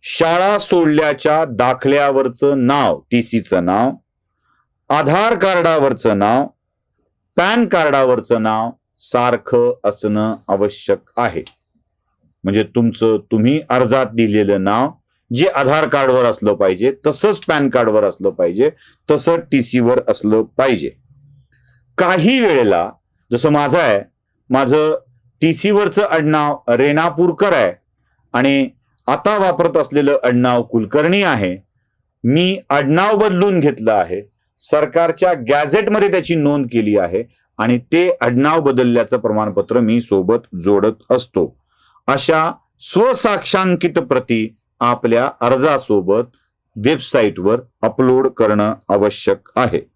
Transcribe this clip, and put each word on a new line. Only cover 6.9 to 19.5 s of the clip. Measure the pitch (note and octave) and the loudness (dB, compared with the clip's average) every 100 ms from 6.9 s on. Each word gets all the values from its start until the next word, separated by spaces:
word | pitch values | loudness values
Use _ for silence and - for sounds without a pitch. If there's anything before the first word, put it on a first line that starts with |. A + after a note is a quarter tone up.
| _ _ _ _ - | _ _ _ _ -2
पॅन | G3 A#3 A3+ | 0 2 2
कार्डावरचं | F3+ D3+ C#3 C3 B2 A2+ A#2 | 2 2 2 2 0 0 0
नाव | A2 A2 A2+ - _ _ | 0 -2 -4 -8 _ _
सारखं | - B2 B2 A#2+ - B2 A#2+ B2 | -4 -2 0 -2 0 0 0 -2
असणं | G#2 G#2 G#2+ G#2 A2 A2 - | -4 -4 -4 -2 -4 -6 -4
आवश्यक | G2 G2+ - - G2 _ - | -2 -2 -4 -4 -4 _ -4
आहे. | A#2+ E2+ C#2+ _ _ _ _ _ _ _ _ _ | -4 -4 -12 _ _ _ _ _ _ _ _ _
म्हणजे | F#2+ G2+ | -2 -2
तुमचं, | G#2+ B2 A#2 - A2+ A2 - | -2 0 -2 0 0 0 -2
तुम्ही | A2 A#2 D3+ D3+ | 0 0 0 -2
अर्जात | B2+ B2 C3 B2 | 0 2 0 0
दिलेलं | A2+ A2 G#2 G2+ G2+ | 0 0 2 2 0
नाव | F#2+ G#2+ C#3 - _ _ _ | 0 0 -2 -6 _ _ _
जे | A#2+ F3+ | -2 0
आधार | D3 C3+ D3+ D3+ | 0 0 0 0
कार्डवर | C#3+ C3+ B2+ | 0 2 2
असलं | A#2+ G#2+ G#2 | 2 0 -2
पाहिजे, | G2+ G2 F#2 A#2+ C3+ D3 | 0 0 0 -2 -2 -4
तसंच | D3 G#3+ F#3 | 0 0 -2
पॅन | - D#3 C#3 | -2 0 0
कार्डवर | B2+ A2+ G#2+ | 0 2 2
असलं | G2+ - F#2+ | 0 -2 -4
पाहिजे, | - F2 F#2 C#3 - _ _ - | -2 -4 0 -2 -2 _ _ -2
तसं | D3+ D3 E3+ | 0 2 -2
टीसीवर | E3 | 0